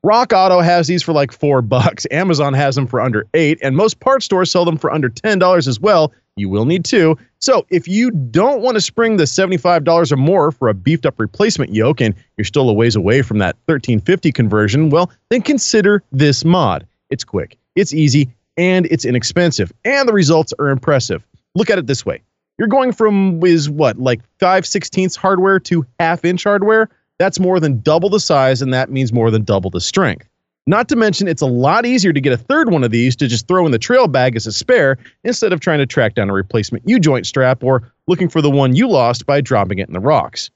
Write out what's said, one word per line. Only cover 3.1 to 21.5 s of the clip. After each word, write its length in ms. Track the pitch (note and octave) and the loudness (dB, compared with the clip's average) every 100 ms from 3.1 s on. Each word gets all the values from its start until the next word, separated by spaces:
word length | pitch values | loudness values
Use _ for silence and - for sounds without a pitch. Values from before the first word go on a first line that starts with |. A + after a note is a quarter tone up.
| G#2+ G#2 | -2 -2
eight, 240 | D#3+ D3+ E3 | 0 0 0
and 160 | C3+ C3+ | -2 0
most 220 | A3 - | 0 0
parts 260 | C4 C4+ | 0 0
stores 260 | - F#3 F#3 | 0 -2 0
sell 140 | F#3 | 0
them 120 | F3 D#3+ | 0 -2
for 160 | D#3 | -4
under 160 | D#3 C3 | -4 -4
ten 300 | - A3 G3+ | -4 -4 0
dollars 280 | F#3 F3+ C#3 | 2 2 0
as 140 | G#2+ | -2
well. 320 | F#3+ F3+ D3+ _ _ - | 2 2 0 _ _ -8
You 120 | G2 | -4
will 180 | G2+ A#2+ | -2 0
need 180 | F3+ | -2
two. 320 | E3+ A3+ D#3+ D#3+ _ _ | 0 2 2 0 _ _
So 260 | - A#3 - | 0 0 0
if 180 | F3+ E3+ | -4 -2
you 220 | G3+ B3 | -2 0
don't 500 | F#3 B2 A2+ A#3 C4+ | -2 -2 0 0 0
want 160 | B3 A3 | -2 -2
to 40 | |
spring 360 | - - A3+ G#3 | -4 -2 0 0
the 100 | D3 | 0
seventy-five 560 | - F#3+ F3+ F3+ F3 | 0 -2 0 2 2
dollars 300 | D3+ E3+ D3+ | 2 0 2
or 40 | C#3 | 0
more 360 | C#3 F#3+ D3+ | 2 2 0
for 160 | C#3+ A#2+ | 0 -2
a 60 | |
beefed 320 | G2+ F#2 D#3+ D3+ | 0 -2 0 -2
up 120 | - | -4
replacement 560 | G#2+ - G#3+ - C3 | -8 -2 -2 -2 -4
yoke 260 | G#2+ A2+ B2+ | 0 0 0
and 140 | A2+ G2 _ - | -2 -2 _ -8
you're 80 | |
still 240 | G#2 D3 C3 | -4 0 0
a 60 | |
ways 200 | G#2 A#2 | 2 2
away 280 | G#2 F#2 C3 | 2 2 0
from 160 | - G#2+ | 0 0
that 180 | F#2 - - | -2 -4 -4
thirteen 320 | D3 - A2 | -4 -2 -2
fifty 300 | F2 F#3 D#3+ | 0 0 0
conversion, 600 | C3 A2 G#2+ G#2+ B2+ D#3 | 0 0 2 0 0 2
well, 200 | D3+ F3+ _ _ | 2 0 _ _
then 100 | B3 | -4
consider 600 | B3 C#4 - A3 G#3 G#3 _ | 0 -2 0 2 2 2 _
this 320 | C3+ D3 B2+ | 0 2 2
mod. 420 | D#3+ F3+ B2 D#2 - _ _ | 2 2 2 -2 -8 _ _
It's 140 | C3+ | -10
quick, 320 | - G2 - _ _ | -6 -8 -8 _ _
it's 180 | - G3+ | -4 -2
easy, 340 | D3+ D3+ C#3 C3 _ _ - | 0 2 2 0 _ _ -2
and 300 | F3+ F#3 E3+ | 0 0 0
it's 200 | D#3+ A#2 | -2 -2
inexpensive, 680 | B2 A2 - F3 C3+ F2 - | -4 -2 0 0 -2 -6 -6
and 240 | A3+ C#4 C4 | -2 0 2
the 40 | |
results 400 | G#3 D3 D#3+ D#3 - | 2 2 2 0 -4
are 100 | C#3+ | -2
impressive. 580 | C#3 - C#3 - F2 _ _ _ | -2 0 -2 -2 -8 _ _ _